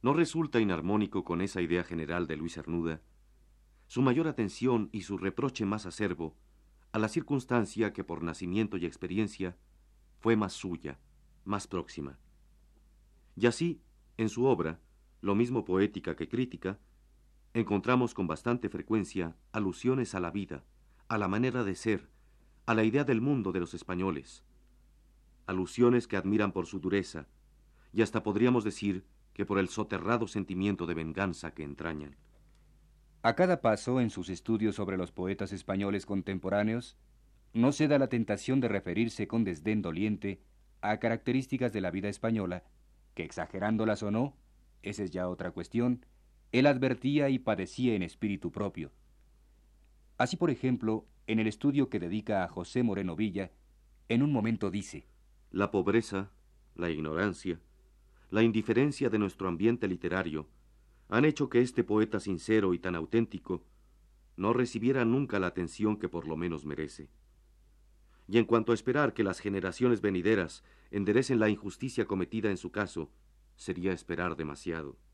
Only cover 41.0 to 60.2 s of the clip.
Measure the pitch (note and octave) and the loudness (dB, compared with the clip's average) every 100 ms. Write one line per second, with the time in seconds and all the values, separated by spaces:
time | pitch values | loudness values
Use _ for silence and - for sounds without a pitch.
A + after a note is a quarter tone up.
41 | A#2 A#2 - B2 C3 C3+ B2 G#2 F#2 F2 | 0 0 0 -2 0 -2 0 0 -2 -2
42 | G2+ G2 A2+ A2+ F#2 F2+ - _ _ _ | -4 -4 -2 0 0 -4 -8 _ _ _
43 | _ - E2 - E2 F#2+ G2+ A2 A2 G#2+ | _ -10 -8 -6 -8 -2 0 0 0 0
44 | G#2+ G#2+ C#3 - _ _ _ _ - G2+ | 0 0 -2 -4 _ _ _ _ -12 -6
45 | G2 F#2 F2+ F2 F2+ F2 E2+ A2+ A#2+ B2 | -6 -4 -4 -4 -8 -8 -4 0 0 0
46 | - _ _ _ _ B2 C#3+ C3 C3 B2 | -6 _ _ _ _ 4 6 6 2 0
47 | C3 D3 C#3 C3 - G2+ F#2 - B2+ G#2+ | 0 2 2 2 0 -2 -2 0 2 2
48 | F2 - A2 G2 F2 F2 G2 - D2+ _ | -2 -4 -4 -2 -4 -4 -6 -6 -12 _
49 | _ _ _ _ _ _ _ _ _ _ | _ _ _ _ _ _ _ _ _ _
50 | _ _ B2 F3+ F3 C3 C3 B2 A2 A2 | _ _ -2 2 0 0 0 0 0 -2
51 | - _ - A2 A2 G2+ C#3+ C#3+ C3 G#2+ | -4 _ -2 0 0 0 0 2 0 0
52 | E2+ G#2 G#2+ G#2 F2 - F2 B2+ A#2+ G2 | -4 -6 -2 -2 -2 -6 -4 0 0 0
53 | F#2 E2 G#2+ F#2+ F#2 _ _ _ _ _ | -4 -2 -2 -2 -8 _ _ _ _ _
54 | _ A#2 D3 C3+ G#2+ A2+ G2+ F#2+ F#2+ - | _ 2 4 2 0 0 -2 -2 -6 -12
55 | - _ _ _ _ F#2 G2+ G2+ F2+ G#2+ | -16 _ _ _ _ 0 2 2 4 2
56 | A2 F#2+ G2 _ _ _ _ - E2+ D2+ | 2 -4 -6 _ _ _ _ -6 -4 -2
57 | D#2 D#2 G2+ E2+ F#2+ E2+ _ _ _ _ | -2 0 0 -2 -6 -8 _ _ _ _
58 | _ _ _ G2+ A#2 A2 G#2 A2+ C#3+ C#3+ | _ _ _ 4 4 4 2 4 4 2
59 | C3 G#2+ G2+ - F#2+ E2+ G#2+ A#2+ - F2+ | 0 2 0 -2 -4 2 2 2 -2 -2
60 | F2 F2+ | -2 -2